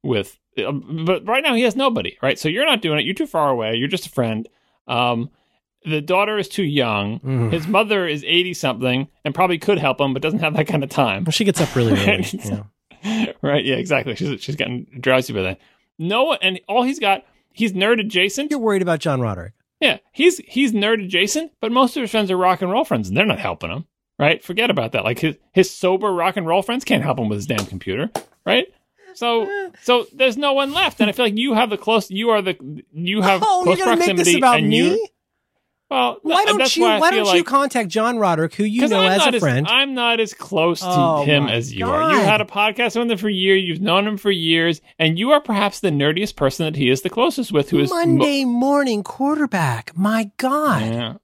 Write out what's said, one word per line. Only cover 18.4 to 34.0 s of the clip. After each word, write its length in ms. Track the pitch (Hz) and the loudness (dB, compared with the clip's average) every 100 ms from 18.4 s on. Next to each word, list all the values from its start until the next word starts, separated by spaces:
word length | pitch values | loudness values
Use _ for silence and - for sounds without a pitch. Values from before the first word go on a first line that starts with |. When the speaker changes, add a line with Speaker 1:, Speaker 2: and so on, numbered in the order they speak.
| 294 | -4
Speaker 2:
You're 100 | 294 | -2
worried 220 | 220 196 | 0 0
about 180 | 180 160 | 0 0
John 220 | 165 131 | 0 -2
Roderick. 320 | 117 95 90 _ _ _ | -2 -6 -10 _ _ _
Speaker 1:
Yeah, 200 | 285 - _ | -2 -2 _
he's, 280 | - 339 359 | 2 2 2
he's 320 | - 240 277 | -6 -2 0
nerd 320 | 214 202 226 185 | 2 0 0 -2
adjacent, 460 | 180 302 302 320 _ | 0 0 -2 -6 _
but 100 | 226 | -2
most 240 | 247 254 302 | 2 2 0
of 60 | |
his 80 | 226 | -2
friends 220 | 220 202 | -2 0
are 60 | 185 | 2
rock 260 | 180 180 | 2 2
and 80 | 180 | 0
roll 120 | 214 | -2
friends, 240 | 330 120 95 | 0 -2 -2
and 80 | 110 | 0
they're 80 | 208 | 0
not 100 | - | 0
helping 320 | 98 85 82 | -4 -6 -8
him, 160 | 110 170 _ _ - | -8 -12 _ _ 0
right? 260 | 147 - | 0 0
Forget 280 | - 180 247 | -4 -2 0
about 220 | 185 113 | 0 -2
that. 100 | 117 | -2
Like, 160 | 95 120 | -2 -2
his, 180 | 160 - _ | -4 -4 _
his 180 | 185 185 | 2 2
sober 420 | - 180 190 208 | 2 0 0 0
rock 240 | 180 170 185 | 0 0 -2
and 120 | 160 | 0
roll 160 | 180 | 0
friends 200 | - 247 | 0 -4
can't 200 | - 254 | 0 0
help 160 | 151 - | 0 -2
him 100 | 110 | -2
with 80 | 104 | -4
his 80 | 135 | -2
damn 220 | 110 98 | -4 -4
computer, 420 | 92 - 98 196 - - _ | -8 -6 -6 -4 -8 -12 _
right? 220 | - 233 381 _ _ _ 381 | 0 0 0 _ _ _ -20
So, 580 | 370 240 233 196 403 381 - | -6 -2 0 -2 -6 -8 -8
Speaker 2:
<laughs> 80 | |
Speaker 1:
so 240 | - 247 247 | 0 0 0
there's 220 | - 262 226 | 0 0 2
no 180 | 285 | 0
one 200 | 277 277 | 0 0
left, 260 | 311 370 - | 0 -2 2
and 80 | 214 | 0
I 20 | |
feel 120 | 233 240 | 2 0
like 120 | 208 | 0
you 160 | 262 | 0
have 160 | 220 247 | 2 0
the 80 | 202 | -2
close, 320 | - 226 - | 0 0 0
you 220 | 190 233 | -4 0
are 100 | 214 | 0
the, 420 | 185 175 135 151 - | 0 -6 -10 -16 -14
you 300 | 151 175 208 | -8 -4 0
have 220 | 190 190 | 2 2
Speaker 2:
Oh, 180 | 214 269 175 | 2 2 2
Speaker 1:
close 120 | 185 | 2
Speaker 2:
you're 80 | 185 | 2
gonna 140 | |
make 160 | 170 | 2